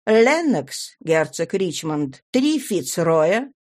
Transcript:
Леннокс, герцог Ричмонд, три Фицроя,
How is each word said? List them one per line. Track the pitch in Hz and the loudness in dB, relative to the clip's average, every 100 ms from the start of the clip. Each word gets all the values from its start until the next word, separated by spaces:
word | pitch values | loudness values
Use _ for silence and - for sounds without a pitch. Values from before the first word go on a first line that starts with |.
| - | 2
Леннокс, | 220 240 320 320 165 135 - - - | 4 4 4 0 0 -2 -10 -14 -8
герцог | 156 160 151 - 165 | 0 0 0 -4 -4
Ричмонд, | 190 185 143 160 151 139 - _ | -2 -2 -4 -4 -4 -4 -8 _
три | 254 294 302 | 0 2 0
Фицроя, | - 185 - - 165 160 156 220 269 _ | -2 -6 -4 -2 2 2 2 0 -4 _